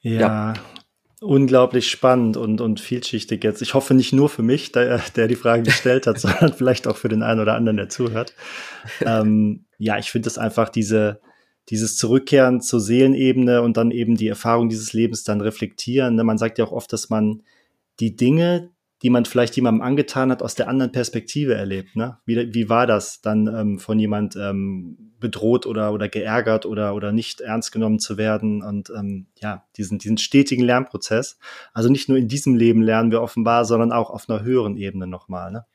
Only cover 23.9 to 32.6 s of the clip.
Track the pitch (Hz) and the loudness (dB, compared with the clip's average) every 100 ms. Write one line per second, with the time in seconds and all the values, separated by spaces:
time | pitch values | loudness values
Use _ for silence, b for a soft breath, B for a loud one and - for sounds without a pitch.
23.9 | 107 107 104 104 - 101 98 98 95 87 | -2 0 -2 -4 -6 -6 -4 -6 -8 -12
24.9 | - - _ 117 - 110 120 - 110 107 | -18 -20 _ -8 -2 0 0 0 -4 -4
25.9 | 107 104 107 107 113 113 110 90 107 104 | -4 -6 -6 -4 -2 0 -2 -2 -4 -4
26.9 | 101 104 110 113 - 120 113 - 113 110 | -4 -2 -4 -4 -10 -6 -6 -6 -4 0
27.9 | 110 - 104 110 107 110 104 101 101 95 | 0 -2 -4 -2 -2 -2 -6 -6 -8 -10
28.9 | 110 101 98 95 _ 107 98 _ - 98 | -10 -10 -10 -14 _ -12 -12 _ -12 -8
29.9 | 101 104 110 - 139 139 123 123 123 131 | -8 -4 -4 2 2 2 2 2 2 0
30.9 | - - 113 131 - B B B 113 113 | -8 -4 -4 -4 -12 B B B 0 2
31.9 | 135 - 131 117 139 143 120 | 2 2 0 0 -2 2 4